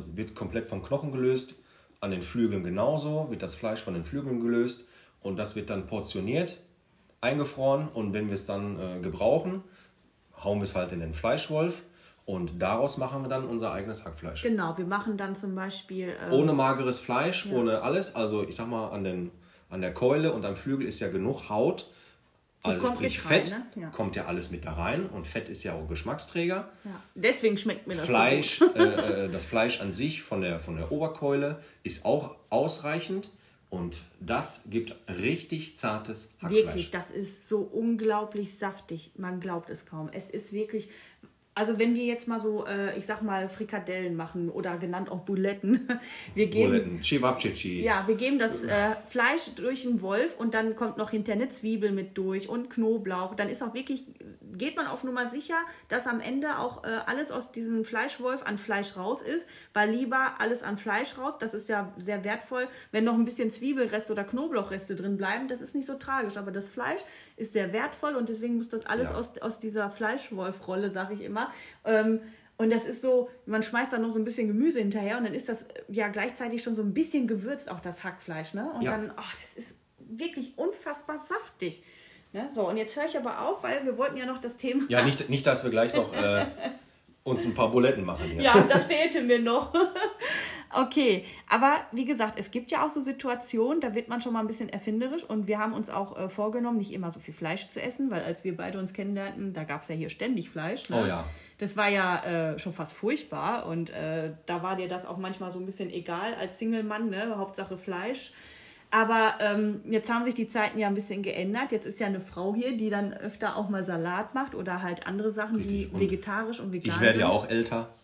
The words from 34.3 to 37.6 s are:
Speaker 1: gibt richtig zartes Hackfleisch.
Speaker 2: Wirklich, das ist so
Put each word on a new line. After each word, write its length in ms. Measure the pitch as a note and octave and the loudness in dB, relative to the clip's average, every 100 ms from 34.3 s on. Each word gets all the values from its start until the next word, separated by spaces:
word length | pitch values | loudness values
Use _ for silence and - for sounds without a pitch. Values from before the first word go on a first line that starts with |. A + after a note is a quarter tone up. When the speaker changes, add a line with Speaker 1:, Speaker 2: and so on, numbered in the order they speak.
| A#2+ - - - | -2 -2 -8 -4
Speaker 1:
gibt 240 | A2 A2+ - - | -2 -2 -10 -10
richtig 680 | F2+ D3 E3+ - D#3 - - | -2 0 0 -2 -6 -6 -6
zartes 560 | A#2 G#2+ G#2+ A2 - - | -4 -4 -6 -10 -12 -8
Hackfleisch. 240 | E3+ G#3+ A3 | 2 4 4
Speaker 2:
Wirklich, 260 | F#3 E3 | 0 -4
das 180 | F3+ E3+ | -6 -6
ist 380 | - F#3+ - - | -8 -8 -10 -2
so 120 | G#3+ | -2